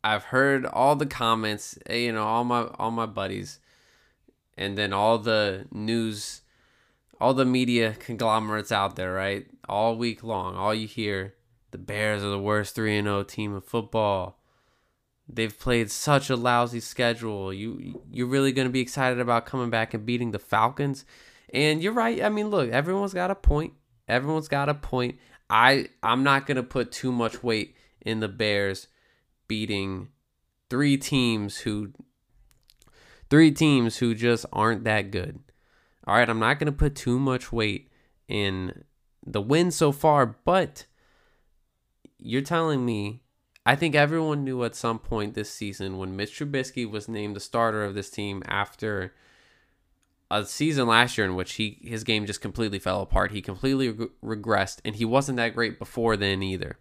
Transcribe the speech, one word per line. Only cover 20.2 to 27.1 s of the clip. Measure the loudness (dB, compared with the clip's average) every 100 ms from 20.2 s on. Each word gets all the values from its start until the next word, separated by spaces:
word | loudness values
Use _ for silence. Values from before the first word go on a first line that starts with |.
| -2
the | -6
Falcons?" | 0 2 2 0 -4 -4 -12 -20 -20 -20 -6
And | 2 2 4
you're | 0
right. | 0 0 2
I | 0
mean, | 0 0
look, | 0 2
everyone's | 0 0 -2 -2
got | -2 -2
a |
point. | 2 4 4 0 -12 _ _ 0
Everyone's | 0 2 -2 0
got | 0 0
a |
point. | -2 -2 0 -2 -4 _ -20 _
I, | 6 8 6 0 _
I'm | 0 2
not | 4 2 2
gonna | -4
put | -2 -4 -4
too | -4 -4